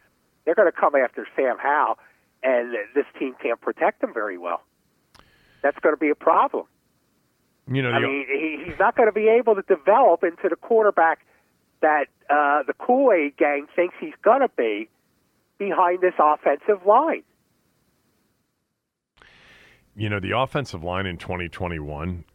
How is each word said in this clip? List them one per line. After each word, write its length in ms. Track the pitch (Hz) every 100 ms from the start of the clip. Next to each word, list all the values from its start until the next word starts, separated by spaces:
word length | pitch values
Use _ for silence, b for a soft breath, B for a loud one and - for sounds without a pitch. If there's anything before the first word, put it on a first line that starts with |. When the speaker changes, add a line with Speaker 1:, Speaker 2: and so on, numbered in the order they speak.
| _ _ _ _
Speaker 1:
They're 100 | -
gonna 180 | 170 180
come 220 | - 170
after 320 | 143 123 - 107 -
Sam 200 | 135 107
Howell, 400 | 135 147 120 113 b b b _
and 320 | 131 123 120 117 104
this 100 | 139 135 -
team 160 | 139 123
can't 200 | 135 117
protect 420 | - - 175 -
him 100 | 247
very 260 | 131 104 90
well. 240 | 87 85 _ _ _ _ _ _ b b b b
That's 160 | 139 -
gonna 160 | 175 151
be 140 | 156
a 40 |
problem. 520 | 147 - 165 - - 85 _ _ _ _ _ _ _ _ _ -
Speaker 2:
You 120 | 131
know, 100 | 127
Speaker 1:
I 80 | 127
Speaker 2:
the 60 | 123
Speaker 1:
mean, 200 | 139 131
he, 380 | 139 156 147
he's 140 | 170 -
not 180 | 202 -
gonna 160 | 226
be 160 | 214 214
able 260 | 226 226
to 80 | 202
develop 600 | - 170 143 220 240 170
into 240 | 180 170 196
the 80 | 165
quarterback 720 | - 226 214 196 165 151 _ _ _ _ _ _
that, 240 | 156 151 139 _ -
uh, 340 | 147 143 147 139
the 60 | -
Kool-Aid 580 | - 247 277 185 147 -
gang 300 | 151 143 147 -
thinks 180 | 180 -
he's 140 | 160 -
gonna 260 | 202 254 262 -
be 320 | 117 104 110 _ _ _ _ _ _ -
behind 420 | 202 160 180 180
this 140 | 180 -
offensive 680 | 151 151 - 147 - 202 185
line. 360 | 220 320 156 - _ _ _ _ _ _ _ _ _ _ _ _ _ _ _ _ _ _ _ b b b b b b _
Speaker 2:
You 140 | - 107
know, 120 | 104
the 160 | 95 107
offensive 460 | 131 - 127 92
line 220 | 82 90
in 140 | 95 85
twenty 300 | - 90 87
twenty-one, 760 | - 90 82 73 73 85 87 -